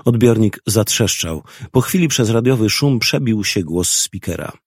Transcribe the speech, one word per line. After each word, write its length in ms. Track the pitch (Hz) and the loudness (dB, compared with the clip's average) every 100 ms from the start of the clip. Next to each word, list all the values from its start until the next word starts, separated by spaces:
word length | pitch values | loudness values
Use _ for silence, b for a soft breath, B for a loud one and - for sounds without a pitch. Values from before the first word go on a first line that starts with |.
| 120 | 0
Odbiornik 540 | 117 120 110 107 - - | 4 4 4 2 0 -2
zatrzeszczał. 760 | 107 101 - 104 - 82 78 - B B | 0 0 0 0 -2 -6 -8 -12 B B
Po 100 | 131 | -2
chwili 260 | - 185 165 | 0 0 0
przez 220 | - 110 | 2 2
radiowy 400 | 113 123 127 107 | 2 2 2 0
szum 300 | - 143 120 | 0 0 0
przebił 440 | - 139 123 110 | 0 -2 0 -2
się 200 | 95 104 | -2 -4
głos 260 | 76 87 87 | -2 -2 -2
spikera. 640 | - - 95 - 80 78 - | -2 -4 -6 -8 -8 -10 -14